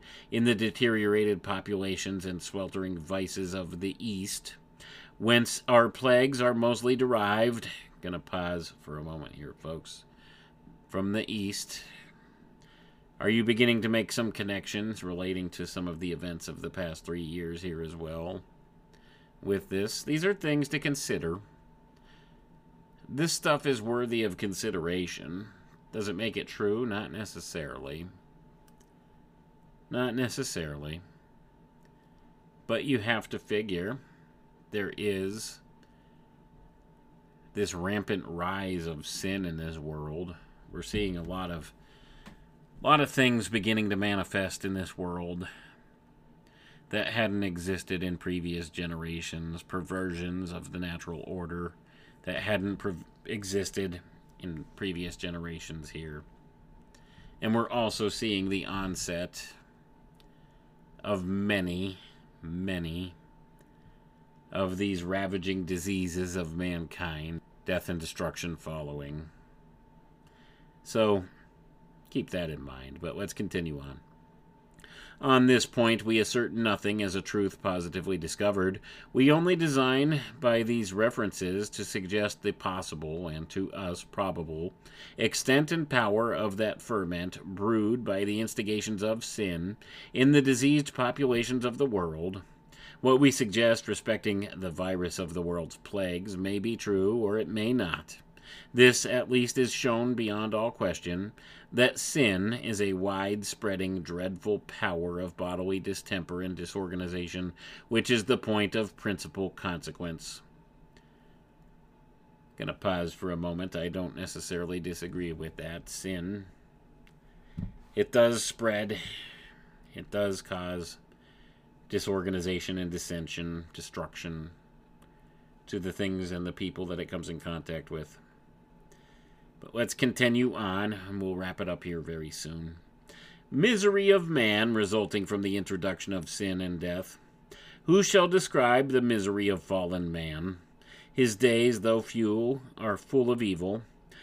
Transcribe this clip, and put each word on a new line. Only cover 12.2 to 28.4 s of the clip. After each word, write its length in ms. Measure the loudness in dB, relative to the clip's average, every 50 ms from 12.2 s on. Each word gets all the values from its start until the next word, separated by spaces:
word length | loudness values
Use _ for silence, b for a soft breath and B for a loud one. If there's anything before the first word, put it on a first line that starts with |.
| B B B B B B B -20 b b b b b b b b b b -10 -2
Are 100 | 2 4
you 140 | 4 4 6
beginning 380 | 4 6 6 6 6 6 4
to 80 | 4 2
make 220 | 2 2 2 0
some 200 | 0 -2 -2 -2
connections 720 | -2 -4 -4 -4 -4 -4 -6 -6 -4 -4 -4 -4 -6 -6 -6
relating 460 | -6 -4 -4 -2 -2 -2 -2 -2 -4
to 160 | -6 -8 -10 -8
some 200 | -6 -6 -6 -6
of 120 | -6 -4
the 120 | -4 -4
events 360 | -4 -4 -6 -6 -8 -8 -8 -10
of 140 | -10 -8
the 100 | -10 -10
past 340 | -6 -6 -6 -6 -8 -10 -8
three 160 | -8 -6 -6
years 400 | -6 -6 -6 -6 -6 -6 -6 -6
here 200 | -6 -8 -6 -6
as 140 | -8 -8 -8
well? 460 | -8 -8 -8 -6 -6 -6 -6 -8 -10 -12 -14 -20 -20 -20 -20 -20 -20 -20 -20 b b b b b b b b b b -2
With 260 | 0 0 0 0 -2
this, 320 | -2 0 0 0 -2 -4
these 240 | -4 -2 -2 0 2
are 80 | 0 0
things 340 | 0 0 0 2 2 0 0
to 100 | -2 -2
consider. 600 | -2 -2 -2 -2 -2 -2 -2 -2 -2 -2 -4 -4 -8 -14 -20 -20 -20 -20 -20 -20 -20 -20 -20 b b b b b b b b b b b b -20 -20 -20 -20 -20 -20 -20 -20 -20 -14 -8
This 260 | -2 0 0 0 0
stuff 320 | 0 2 2 2 2 2
is 160 | 0 0 0
worthy 420 | 0 -2 0 0 0 0 0 2 2
of 140 | 0 0 -2
consideration. 1120 | -4 -4 -4 -4 -4 -2 -2 -2 -2 0 0 0 -2 -2 -4 -10 -10 -10 -10 -10 -12 -12 B B B B B B -20 -12
Does 160 | -8 -6 -4 -4
it 80 | -4
make 220 | -4 -4 -4 -4 -4
it 100 | -6 -6
true? 380 | -4 -2 0 0 2 0 0
Not 260 | -2 -2 -4 -6 -6
necessarily. 960 | -8 -8 -10 -10 -10 -12 -12 -10 -8 -8 -8 -8 -10 -10 -10 -10 -10 -10 -10 -12 -14 -18 -20 -20 -20 -20